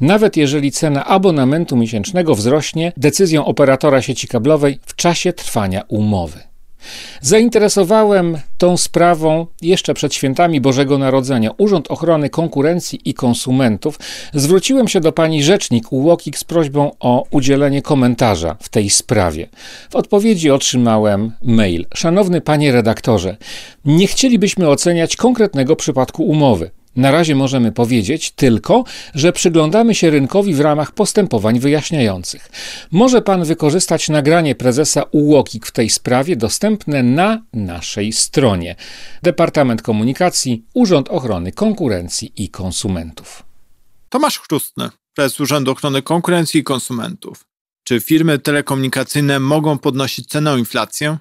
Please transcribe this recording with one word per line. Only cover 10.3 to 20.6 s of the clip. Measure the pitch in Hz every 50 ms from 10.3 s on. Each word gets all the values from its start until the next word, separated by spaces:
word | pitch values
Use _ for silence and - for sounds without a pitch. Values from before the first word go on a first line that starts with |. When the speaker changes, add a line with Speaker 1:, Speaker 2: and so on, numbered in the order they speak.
| 131 - 175 170 160 139
Speaker 1:
Bożego | 120 139 123 131 143 135 143 135
Narodzenia | 135 131 131 135 127 135 135 117 110 110 - -
Urząd | 202 214 196 160 - -
Ochrony | 151 - 165 165 165 151 147 135
Konkurencji | - 160 165 160 - 139 139 156 175 175 - - - - -
i | - 127
Konsumentów. | - 135 123 117 - - 131 127 135 135 117 107 92 - - - - - - - - - - -
Zwróciłem | 143 135 147 185 190 - - 269 269 233 -
się | - 190
do | 156 160
pani | 151 - 160 160 160 151
rzecznik | 143 156 202 202 - - 120 117 113 -
uokik | 139 131 139 165 170 170 - 156 139 -
z | -
prośbą | - 156 170 160 139 139 147 143 196 - -
o | - 123 123 135 147 -
udzielenie | - - 123 139 139 139 147 139 139 143
komentarza | - - 156 135 123 123 120 - 131 113 98 80 85 80 76 -
w | - -
tej | - 113 104 101
sprawie. | - - - - 117 107 92 85 76 80 85 - _ - - - - - - -
W | -
odpowiedzi | 262 - - 214 202 208 226 214 170 160 147
otrzymałem | 135 139